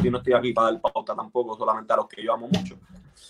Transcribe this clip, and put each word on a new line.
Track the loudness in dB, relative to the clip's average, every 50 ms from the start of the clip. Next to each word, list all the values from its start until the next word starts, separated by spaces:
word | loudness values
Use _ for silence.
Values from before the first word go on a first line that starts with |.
yo | 4 4
no | 2 0
estoy | 2 4 4
aquí | 4 4 2 2
para | 4 4 4
dar | 2 0
pauta | -2 -2 -2 -4 -4 -4 -6
tampoco, | -8 -8 -4 -2 -2 -2 -2 -4
solamente | -2 0 0 0 0 0 2
a | 2
los | 2 0
que | -2 -8 -6 -4
yo | -2 -2
amo | -2 -2
mucho. | -2 -2 -2 -2 -6 -12 -16 -20 -20 -20 -20 -20 -20 _ -20 -20 -20